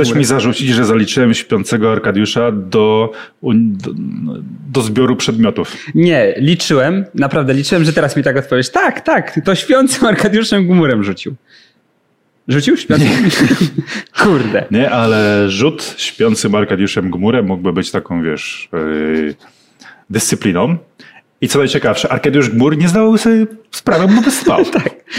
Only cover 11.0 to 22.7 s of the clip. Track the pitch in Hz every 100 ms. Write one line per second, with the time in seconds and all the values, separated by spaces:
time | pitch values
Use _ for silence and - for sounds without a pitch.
11 | 101 95 - 135 _ - _ _ _ _
12 | _ _ _ _ - 139 143 349 - 151
13 | - 262 196 - 240 - 156 - - 208
14 | - - 214 151 110 104 - 107 139 123
15 | 113 110 104 104 101 98 147 160 - -
16 | - - 113 107 110 104 101 95 98 110
17 | 92 87 104 123 95 92 90 110 135 98
18 | - 85 80 73 - - - 82 78 78
19 | 78 80 76 73 _ _ _ _ - -
20 | - 104 - - 104 87 123 170 - _
21 | - - _ _ - 143 135 143 - -
22 | - 156 147 139 123 113 143